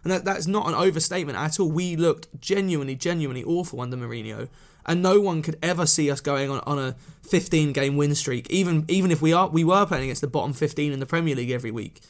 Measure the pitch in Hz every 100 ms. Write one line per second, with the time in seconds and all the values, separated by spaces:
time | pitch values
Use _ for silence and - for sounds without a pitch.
0 | 165 185 185 196 160 208 165 156 170 156
1 | - 180 143 104 156 180 170 160 180 165
2 | 170 156 - - - 196 190 156 135 131
3 | 170 170 143 127 - 170 170 123 123 127
4 | 120 117 107 107 117 - - _ - 170
5 | 185 202 196 160 156 156 170 175 160 -
6 | 147 139 147 139 139 135 - 143 131 123
7 | - - - 180 - 160 147 139 139 143
8 | 147 143 - 123 123 185 180 160 156 185
9 | 185 151 160 170 156 165 165 196 202 147
10 | 131 127 135 156 147 127 151 - 147 139
11 | 135 165 165 127 120 123 117 113 - -
12 | -